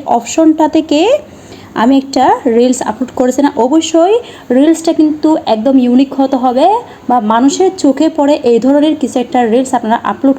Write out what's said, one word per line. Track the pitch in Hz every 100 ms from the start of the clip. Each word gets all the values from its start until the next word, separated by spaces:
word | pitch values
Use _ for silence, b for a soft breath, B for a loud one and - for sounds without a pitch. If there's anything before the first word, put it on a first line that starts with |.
| -
অপশনটা | 233 233 - 320 311 302
থেকে | 320 311 294 392 587 - B B B B
আমি | - 233 269
একটা | 269 - 262 494 262
রিলস | 226 247 254
আপলোড | - 214 247 -
করেছিলাম। | 254 254 285 -
অবশ্যই | 240 320 - 330 349 466 B B B
রিলসটা | 247 302 320 339
কিন্তু | 320 302 302 311 311 -
একদম | 220 247 269
ইউনিক | 247 247 277
হতে | - 269 269
হবে | 254 240 339 466 - B -
বা | 247
মানুষের | 214 226 269 - 370 370
চোখে | 285 269 311
পড়ে | 311 285 294
এই | 247 233
ধরনের | 254 294 302 302
কিছু | 240 254
একটা | 240 254 233
রিলস | 240 262
আপনারা | 240 220 226
আপলোড | 214 202 269